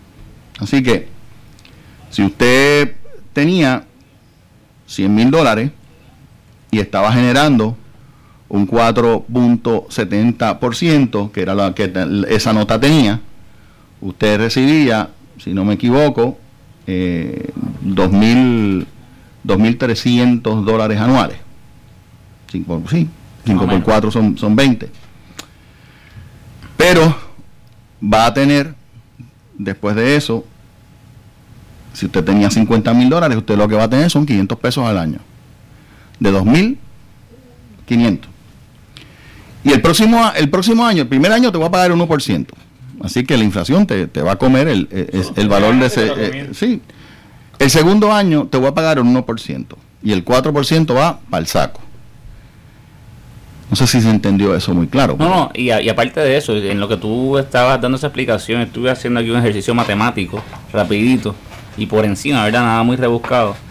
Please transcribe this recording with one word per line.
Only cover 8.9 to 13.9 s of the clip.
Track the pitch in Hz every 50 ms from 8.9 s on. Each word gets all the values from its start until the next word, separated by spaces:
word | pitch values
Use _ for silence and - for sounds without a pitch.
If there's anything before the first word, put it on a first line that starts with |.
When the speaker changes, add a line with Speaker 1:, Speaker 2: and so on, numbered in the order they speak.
| 107 123 117 117 110 - - -
Speaker 1:
punto | 120 123 120 120 120 113 - 120 113 - - -
setenta | - 120 107 90 101 104 113 120 110 - 117 107 92 -
por | 127 120 117
ciento, | - 175 165 156 143 131 110 - 104 101 104
que | - 101
era | 87 95 98
la | 101 98 92 92
que | - 101
te-, | 92 - 92 87 71 101 101 92 - 110
esa | 104 - 117
nota | 107 107 104 - 110 110
tenía, | 135 143 160 151 120 101 110 113 - - - - - - - - - - - _ _ _